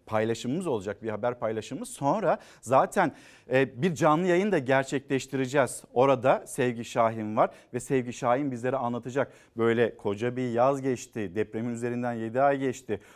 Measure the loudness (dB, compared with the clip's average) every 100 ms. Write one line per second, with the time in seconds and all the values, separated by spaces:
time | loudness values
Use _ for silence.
0 | -4 0 0 0 -2 -4 -2 -4 -4 -8
1 | -8 -4 -4 -2 -4 -4 -6 -10 -12 -4
2 | -2 0 0 0 -4 -18 2 4 4 2
3 | 0 -2 -16 -20 0 2 2 0 -2 2
4 | 4 4 4 2 2 0 2 2 2 -4
5 | -2 -2 -2 -4 0 2 0 -2 -4 2
6 | 4 4 4 2 0 -2 -2 -2 -4 0
7 | 2 0 -4 0 0 0 _ -10 -2 -2
8 | -2 -4 0 0 0 -4 -4 -2 -2 -4
9 | -4 -4 -4 -6 _ -2 2 4 2 0
10 | -4 -2 -4 -4 -2 2 2 2 -2 -4
11 | -6 -8 -6 -4 -4 -4 -6 -4 -6 -4
12 | -4 -4 -4 0 2 2 -2 -6 -6 -8
13 | -8